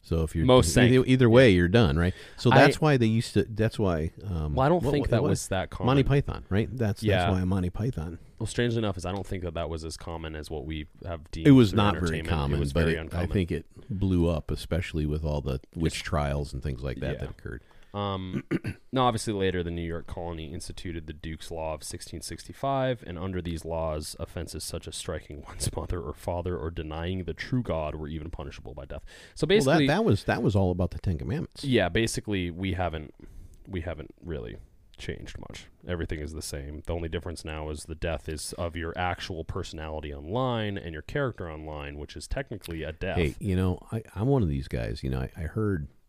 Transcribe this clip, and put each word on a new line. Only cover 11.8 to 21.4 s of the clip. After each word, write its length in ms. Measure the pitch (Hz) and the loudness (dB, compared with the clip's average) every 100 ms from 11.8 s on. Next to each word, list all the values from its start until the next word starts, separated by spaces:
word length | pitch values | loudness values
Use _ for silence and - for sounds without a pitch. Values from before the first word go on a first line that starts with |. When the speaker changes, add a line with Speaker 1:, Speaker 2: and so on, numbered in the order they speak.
| 104 82 | 2 2
Speaker 1:
very 80 | 85 82 | 0 -2
Speaker 2:
entertainment. 80 | 80 | 0
It 20 | 80 | 0
Speaker 1:
common, 240 | 71 73 | 2 0
Speaker 2:
was 140 | 71 | 0
Speaker 1:
but 60 | 76 | 2
Speaker 2:
very 120 | 82 80 | 2 0
Speaker 1:
it, 20 | |
I 40 | |
Speaker 2:
uncommon. 280 | 80 85 87 | -4 -4 0
Speaker 1:
think 200 | 104 85 | 0 0
it 140 | 76 - - - | -2 -6 -20 -8
blew 400 | 92 98 90 85 | -2 2 4 4
up, 220 | 80 - | 0 -4
especially 540 | 78 - 82 - 80 76 | -6 -2 -4 -2 -2 -2
with 180 | 76 78 | -2 -2
all 160 | 73 | -2
the 180 | 67 65 - 85 | -2 -4 -6 -2
witch 200 | 80 - | -2 -2
Speaker 2:
It's 20 | |
Speaker 1:
trials 520 | - 78 71 71 71 | -2 0 0 -2 -4
and 100 | 67 | -6
things 180 | 73 64 | -6 -4
like 180 | 67 62 | -6 -4
that 140 | 65 - | -4 -4
Speaker 2:
Yeah. 40 | |
Speaker 1:
that 80 | - | -8
occurred. 320 | - - - - - - | -10 -12 -12 -16 -20 -12
Speaker 2:
Um, 520 | 101 101 95 92 98 - | -6 -4 -4 -6 -8 -4
<clears throat> 400 | - - - - | -4 -4 -10 -4
now, 160 | 131 123 | 2 2
obviously, 260 | 110 - | 2 -2
later 300 | 101 95 90 | 0 0 0
the 80 | 85 | -2
New 100 | 85 | -4
York 240 | 85 82 - | -4 -6 -8
colony 480 | - 85 82 80 | -10 -8 -8 -8
instituted 540 | 85 - - 92 82 78 | -10 -10 -10 -8 -8 -10
the 60 | |
Duke's 360 | 76 82 78 | -10 -10 -10